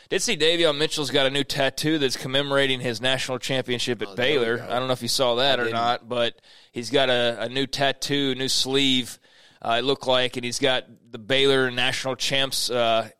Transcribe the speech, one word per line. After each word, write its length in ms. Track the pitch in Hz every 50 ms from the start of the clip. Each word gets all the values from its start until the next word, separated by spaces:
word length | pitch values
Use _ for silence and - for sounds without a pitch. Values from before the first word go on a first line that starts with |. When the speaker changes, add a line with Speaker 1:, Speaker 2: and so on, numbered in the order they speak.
| - -
Speaker 1:
Did 140 | - 196 -
see 160 | 247 214 151
Davion 400 | 151 165 175 170 170 156 143 143
Mitchell's 320 | 156 156 - 156 147 123
got 160 | 135 143 135
a 40 | 135
new 140 | 135 143 139
tattoo 540 | - - 147 135 135 - - - 151 160 156
that's 180 | 139 131 -
commemorating 640 | - - 131 131 139 143 143 139 139 139 135 131 123
his 220 | 127 127 117 104 123
national 380 | 131 131 127 - - 127 120
championship 600 | - - 139 131 123 - 123 117 - 123 123 104
at 80 | 113 101
Speaker 2:
Oh, 60 | 98
there 120 | 107 120
we 100 | 131 151 135
Speaker 1:
Baylor. 180 | 117 113 117
Speaker 2:
go. 80 | 117 104
Speaker 1:
I 140 | - 117 123
don't 80 | 127
know 80 | 131 127
if 80 | 123 120
you 60 | 117
saw 260 | - - 135 123 117
that 240 | 120 131 139 131 123
Speaker 2:
I 40 | 120
Speaker 1:
or 20 |
Speaker 2:
didn't. 100 | 113 120
Speaker 1:
not, 320 | 123 117 120 120 117 117 113
but 320 | 123 123 117 117 - _ _ - - - - _ -
he's 160 | 120 120 110
got 220 | 131 139 135 127
a, 260 | 123 120 120 120 117 101
a 80 | 110 117
new 160 | 123 139 135
tattoo, 680 | 127 - 135 139 135 127 - - - 143 143 139 135 127
new 120 | 123 135 123
sleeve, 720 | - - - 127 135 139 139 135 131 127 120 107 - - _ _ _ _ - - _ _
uh, 160 | - 117 117 120
it 40 | 123
looked 240 | 135 139 - -
like, 300 | 131 127 127 127 123 -
and 100 | 131 120
he's 120 | 123 117 -
got 260 | 139 135 127 123 - - - - _ 120
the 80 | 117 117
Baylor 520 | 107 98 131 135 139 139 135 135 131 127
national 460 | 123 123 123 131 139 - - 131 127
champs, 540 | - - - 143 135 135 131 - - - -
uh, 400 | 120 123 117 113 113 113 110 110 - _